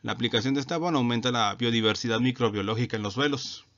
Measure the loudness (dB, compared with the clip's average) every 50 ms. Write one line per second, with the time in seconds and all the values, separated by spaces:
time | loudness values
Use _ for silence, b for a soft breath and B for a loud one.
0 | -6 -6 -4 -2 -2 0 0 0 2 2 0 0 0 -2 -4 -2 0 0 2 2
1 | 2 2 0 0 0 0 2 2 0 0 0 0 0 0 2 4 4 2 2 2
2 | 0 0 0 2 2 0 2 2 0 0 0 0 -2 -2 0 -2 -2 -2 -2 -4
3 | -4 -4 -2 0 0 0 -2 -4 -6 -10 -12 -14 -18 _ _